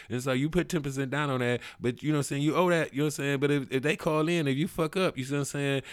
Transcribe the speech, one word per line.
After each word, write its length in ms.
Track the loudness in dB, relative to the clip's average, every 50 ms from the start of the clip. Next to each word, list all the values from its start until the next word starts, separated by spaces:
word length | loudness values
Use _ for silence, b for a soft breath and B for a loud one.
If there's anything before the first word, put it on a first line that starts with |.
| B B
And 140 | -6 -4 -2
so 80 | 0
you 180 | 0 0 0 0
put 200 | 0 0 0 0
ten 120 | -2 -2
percent 300 | -2 -2 -2 -2 -2 -2
down 180 | -2 -2 0 0
on 120 | 0 2
that, 180 | 2 2 0 0 B B B B
but 220 | -2 -2 -2 0
you 100 | 0 0
know 60 | 2
what 20 | 2
I'm 40 | 0
saying? 180 | 0 0 0 2
You 120 | 2 4
owe 140 | 4 4 4
that, 240 | 4 2 0 0 -2
you 60 | 0
know 60 | 0
what 140 | 0 0 -2
I'm 40 | -2
saying? 160 | 0 0 2
But 100 | 2 2
if, 200 | 2 2 0 0
if 120 | -2 0 0
they 120 | 0 0
call 320 | 0 0 0 2 2 2
in, 200 | 2 2 2 2
if 100 | 2 2
you 100 | 2 0
fuck 280 | -2 0 -2 -2 0 0
up, 200 | 0 0 0 0
you 60 | -4 -4
see 100 | -2 -2
what 60 | -2
I'm 60 | -2
saying? 380 | -2 -2 -2 0 0 0 -2 -2 B